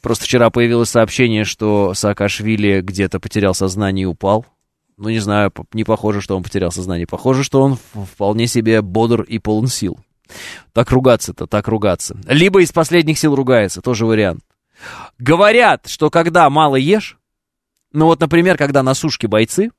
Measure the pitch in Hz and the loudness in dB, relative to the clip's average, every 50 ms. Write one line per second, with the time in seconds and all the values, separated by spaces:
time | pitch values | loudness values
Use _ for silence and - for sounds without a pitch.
0 | - 117 113 - - - - 123 120 113 - 123 120 117 117 120 117 - - 120 | -2 -4 -4 -4 -4 -2 2 2 2 2 2 2 0 2 2 0 -2 0 2 2
1 | 113 107 - - 127 117 110 107 107 101 - _ 110 107 104 104 101 92 92 - | 0 2 2 0 0 0 2 -2 -2 -4 -6 _ -2 0 0 0 0 0 -2 -2
2 | - 104 101 - 101 101 - - 104 110 110 104 104 101 98 98 92 98 92 95 | -2 -2 -2 0 -2 -4 -4 -4 -4 -2 -2 0 2 2 0 0 -2 -4 -4 -4
3 | 98 87 - 92 - 101 - 107 101 95 92 - 98 95 92 101 104 98 95 95 | -4 -2 -4 -6 -8 -6 -4 0 0 0 0 0 -2 -4 -2 -2 -2 -2 -2 -2
4 | 95 92 85 - - 98 101 110 117 _ _ _ _ _ _ _ _ _ _ _ | -4 -4 -6 -4 0 0 0 0 -2 _ _ _ _ _ _ _ _ _ _ _
5 | 107 107 113 113 104 104 104 104 104 95 _ - - _ - 110 107 101 110 104 | -8 -6 -4 -4 -2 -2 0 0 0 0 _ -8 -18 _ -8 -6 -2 -2 -2 -2
6 | - 107 104 101 95 - 98 95 90 - - 101 90 87 87 95 92 92 92 85 | 0 -4 -4 -4 -4 -4 -6 -6 -6 -6 -6 -4 -4 -4 -4 -6 -8 -6 -6 -6
7 | 87 - - 90 - 127 131 131 139 - - 135 135 139 135 120 - _ - 107 | -6 -8 -10 -4 0 0 0 0 0 0 2 2 2 2 0 -4 -8 _ -14 -14
8 | 98 92 - _ 101 98 107 110 117 113 - 117 110 113 113 110 107 95 90 110 | -14 -14 -10 _ -4 -2 -2 -2 -2 -2 -2 -2 0 2 2 2 0 -2 -2 -2
9 | 113 117 120 113 104 - 117 107 _ 107 107 107 113 131 - - 110 92 - - | 0 2 0 -2 -2 -6 -8 -8 _ -2 -2 0 -2 -2 -4 -4 -6 -6 -6 -8
10 | _ _ _ _ _ _ - - - - - - - _ _ 113 123 - 131 127 | _ _ _ _ _ _ -20 -18 -18 -18 -18 -20 -20 _ _ -2 0 2 2 2
11 | 127 - - - - - 87 - - - - 104 101 - 113 110 104 101 87 - | 4 4 2 2 0 -10 -10 -12 -8 -4 -4 -4 -2 -2 -4 -2 0 -2 -2 -2
12 | - - - - - - 131 147 175 202 190 196 175 - - 170 160 - 165 175 | -6 -14 -14 -16 -6 -2 2 2 2 4 4 4 2 2 0 -2 -2 2 0 0
13 | 165 147 156 - - 156 143 135 135 123 127 117 104 92 - 92 - 127 123 104 | 2 0 -2 0 0 0 0 0 2 2 2 2 2 0 -4 -6 -4 -4 -2 0
14 | 117 113 113 107 104 95 82 - _ _ _ _ _ _ _ _ - - - - | 0 0 2 2 0 0 -2 -6 _ _ _ _ _ _ _ _ -20 -20 -18 -18
15 | - - _ _ 120 120 156 170 202 208 226 240 240 202 147 - _ - - - | -20 -20 _ _ 0 2 4 4 4 4 6 6 4 4 2 0 _ -14 -6 -2
16 | 156 151 - 170 170 170 160 175 165 143 139 156 156 147 135 131 131 151 202 214 | -2 0 2 2 0 2 4 4 4 4 4 4 2 2 2 0 2 2 0 0
17 | - - - _ _ _ _ _ _ _ _ _ _ _ _ _ _ _ - 151 | 0 -6 -18 _ _ _ _ _ _ _ _ _ _ _ _ _ _ _ -2 2
18 | 156 165 165 - 170 147 165 170 170 185 180 - 147 143 139 143 131 131 135 - | 4 4 4 2 0 2 2 2 4 2 2 0 0 0 2 2 2 2 0 0
19 | - 110 - - - 107 104 107 113 - - - 202 233 _ | -2 -4 -4 -4 -4 0 2 2 2 2 0 -2 -2 -2 _